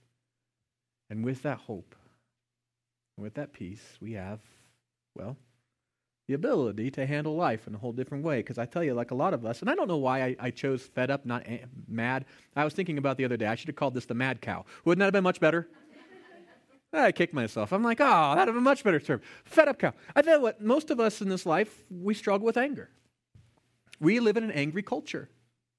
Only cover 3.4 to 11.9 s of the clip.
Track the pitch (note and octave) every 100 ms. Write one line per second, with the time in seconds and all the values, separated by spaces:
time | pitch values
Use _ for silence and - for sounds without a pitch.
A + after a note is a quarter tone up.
3.4 | D3 - F2+ G#2+ - - G#2 G#2+ F#2 A2
4.4 | - _ _ _ _ _ _ - G2 C3+
5.4 | _ _ _ _ _ _ _ _ - C#3
6.4 | B3 G#3+ A#2+ G#2 B2+ C3+ C3+ D3 D3+ D#3
7.4 | D#3+ A2 - G#2 B2 A#2 B2+ C#3+ D#3+ B2+
8.4 | G#2+ A#2 A#2+ F3 D#3+ A#2+ A#2+ B2+ F3+ C#3+
9.4 | A2+ A#2 G3+ F#4 B3 D#3+ C3 C3 B2+ B2+
10.4 | B2+ - C#3 C3 - - B2+ C#3 A#2+ A#2+
11.4 | - A#2+ B2 C3 -